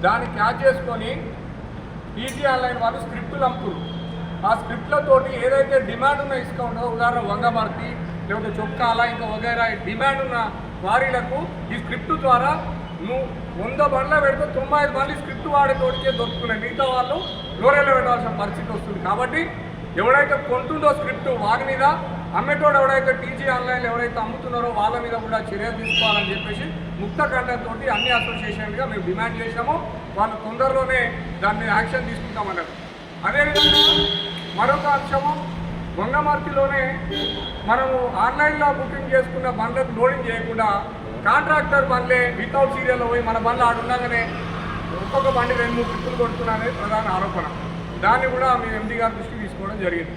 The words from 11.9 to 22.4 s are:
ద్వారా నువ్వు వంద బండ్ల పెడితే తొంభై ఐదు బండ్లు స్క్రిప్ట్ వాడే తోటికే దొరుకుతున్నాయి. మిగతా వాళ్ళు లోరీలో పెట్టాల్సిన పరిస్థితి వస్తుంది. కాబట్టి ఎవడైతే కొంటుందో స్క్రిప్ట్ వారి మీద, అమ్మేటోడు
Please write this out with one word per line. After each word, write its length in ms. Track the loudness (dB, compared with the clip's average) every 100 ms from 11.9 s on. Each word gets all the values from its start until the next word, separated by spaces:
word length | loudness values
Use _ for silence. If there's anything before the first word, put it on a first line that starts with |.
| -6 -2 0
ద్వారా 300 | 4 4 4 0 -4 -8 -8 -8 -4
నువ్వు 180 | -4 -4 -6 -8 -6
వంద 200 | -4 2 2
బండ్ల 260 | 2 2 4
పెడితే 280 | 4 2 -2 -2
తొంభై 200 | 2 2
ఐదు 80 | 2
బండ్లు 240 | 0 -2 -4
స్క్రిప్ట్ 280 | -8 -8 0
వాడే 260 | 4 4 4
తోటికే 280 | 2 2 0 0
దొరుకుతున్నాయి. 400 | -2 -2 -2 -2
మిగతా 200 | -4 0 0
వాళ్ళు 240 | 2 0 -2 -4 -8 -10 4
లోరీలో 300 | 6 6 6
పెట్టాల్సిన 380 | 4 4 2 0 -2
పరిస్థితి 300 | -4 -4 -6 -6
వస్తుంది. 240 | -4 -4 -2
కాబట్టి 340 | 0 0 0 -2 -6 -10 -10 -6 2
ఎవడైతే 340 | 6 6 6 0 0
కొంటుందో 380 | -2 0 2 2 2
స్క్రిప్ట్ 300 | -2 -2 -2 0
వారి 200 | 2 2 0
మీద, 140 | 2 4 2 -4 -8 -2
అమ్మేటోడు 400 | -2